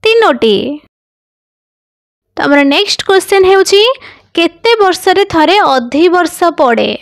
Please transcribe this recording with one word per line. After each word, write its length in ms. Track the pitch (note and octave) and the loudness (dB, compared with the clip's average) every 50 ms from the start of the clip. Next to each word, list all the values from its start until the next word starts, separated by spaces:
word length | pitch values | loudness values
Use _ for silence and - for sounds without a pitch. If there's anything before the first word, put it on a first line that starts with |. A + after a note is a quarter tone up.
| - | 0
ତିନୋଟି। 520 | A4 A4+ A#4 A4 F4 C#4 A#3 A3+ A3+ G#3 F#3+ - B3 D4 D4+ _ _ _ _ _ _ _ _ _ _ _ _ _ _ _ _ _ _ _ _ _ _ _ _ _ _ _ _ _ _ _ | 2 2 2 2 2 0 0 0 0 0 0 -2 -6 -10 -12 _ _ _ _ _ _ _ _ _ _ _ _ _ _ _ _ _ _ _ _ _ _ _ _ _ _ _ _ _ _ _
ତ 0 | - - | -6 -2
ଆମର 140 | C#4+ C#4+ C#4+ C#4+ C#4 C#4 | 0 0 2 2 2 0
ନେକ୍ସଟ 260 | F4 G#4 G4 - - - | 0 -2 -4 -6 -6 -2
କ୍ୱେଶ୍ଚନ୍ 420 | - G4 F#4+ - - G4+ G4 F#4+ F#4 | 0 0 0 0 0 0 2 2 4
ହେଉଛି, 300 | G4 G4 F#4 - G4 G4+ G#4+ B4 C5+ - - - - _ _ _ _ | 2 2 2 2 2 2 2 0 -2 -4 -10 -20 -20 _ _ _ _
କେତେ 340 | E4+ E4 E4 E4+ _ - A4+ A#4 A4+ | -2 -2 -2 -4 _ -2 -2 0 0
ବର୍ଷରେ 440 | G4+ F#4 F4 - - F#4+ F4+ F#4+ G4+ | 0 -2 -2 -2 -2 0 0 0 0
ଥରେ 300 | G4 - D#4+ D4+ D#4 F#4+ G#4+ F#4+ D4 C4+ | 0 0 0 2 2 2 0 2 0 0
ଅଧିବର୍ଷ 640 | C4 A#3+ A#3+ C#4 C#4+ E4+ F4+ E4+ F4+ F4 D#4 - - F4+ E4+ D4 | -2 -2 -2 -2 0 0 2 2 0 -2 -2 -4 -2 -2 -2 0
ପଡ଼େ? 340 | - D4 B3 A3+ A3 G#3 G#3+ G#3+ - | 0 0 0 0 0 -2 -4 -6 -10